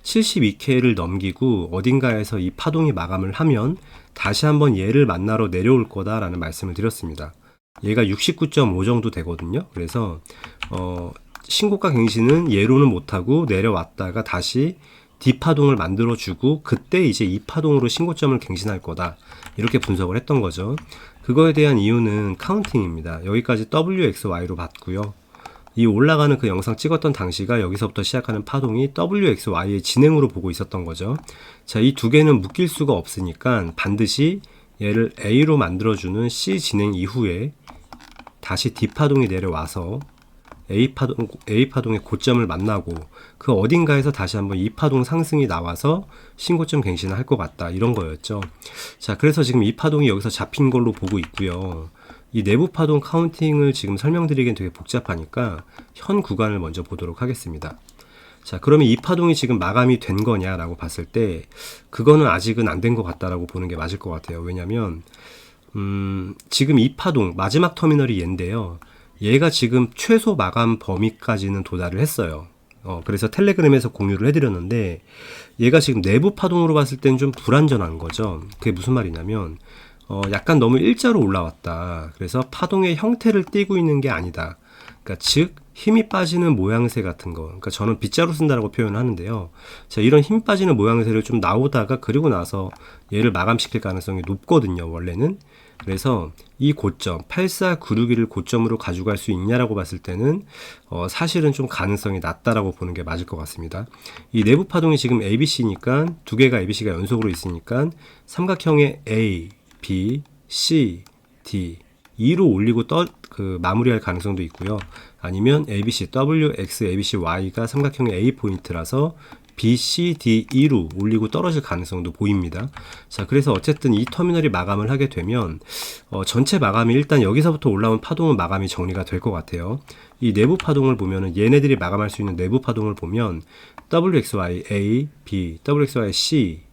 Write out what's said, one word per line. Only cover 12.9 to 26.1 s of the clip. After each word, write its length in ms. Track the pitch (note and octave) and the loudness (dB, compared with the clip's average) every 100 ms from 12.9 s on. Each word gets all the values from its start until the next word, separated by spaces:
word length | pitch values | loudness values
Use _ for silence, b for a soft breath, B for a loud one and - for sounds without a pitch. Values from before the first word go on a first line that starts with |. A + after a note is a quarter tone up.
| F2+ - F#2+ F2+ D3+ D3+ | 2 -4 -4 0 0 2
내려왔다가 760 | F#2+ A2 F#2 - - F#2 F#2+ | 0 2 0 -4 -8 -6 -6
다시 540 | - F2+ - B2+ D#3 F#3 b b b _ | -6 -6 -2 -2 -2 -4 b b b _
D파동을 560 | C3 C3 E3 D3+ C#3+ A#2+ | 0 0 0 2 4 2
만들어주고 840 | F2 G2 A#2 A2+ - - C3 D3+ | -2 0 0 -2 -6 -2 0 0
그때 400 | - - - F3+ | -2 -4 0 2
이제 200 | D#3+ G2 | 2 2
E파동으로 640 | G2+ F#2+ - D#3+ D#3 C#3+ A#2+ | -2 -2 -6 -2 2 2 2
신고점을 500 | - E3+ D#3+ C#3+ B2+ | 0 -4 0 0 0
갱신할 420 | - F2+ G#2+ F#2+ | -4 -6 -6 -6
거다. 340 | - E2 F2 - B B B - | -8 -6 -8 -8 B B B -4
이렇게 220 | G#2+ - | -2 0
분석을 380 | - F#2+ F#2 G#2+ | -2 -2 -2 -4
했던 240 | - C#3+ | -2 -2
거죠. 340 | F#2+ E2+ G2 D3 B B B B | -2 -4 -6 -8 B B B B
그거에 300 | - B2+ D#3+ | 0 4 4
대한 260 | D3+ D3 B2 | 4 4 4
이유는 560 | G2+ A#2+ A2+ G#2 G#2 F#2 | 4 2 2 0 -4 -6
카운팅입니다. 840 | - G3+ G3 B2 F#2 E2 E2 D#2+ | -4 -2 0 -2 -2 -6 -8 -8
여기까지 460 | F2+ A2 - A2+ A2 | -2 -2 0 -4 0
더블유 320 | D#3 E3 F#3+ D3 | -2 0 0 0
엑스 200 | - G#2 | -2 -6
와이로 300 | E2+ F2+ E2+ | -4 -6 -8
봤고요. 580 | E2+ - - F#2 G#2 - _ B B B B - | -10 -12 -8 -6 -6 -10 _ B B B B 2
이 100 | A#2 | 4
올라가는 500 | G#2 D3 | 4 2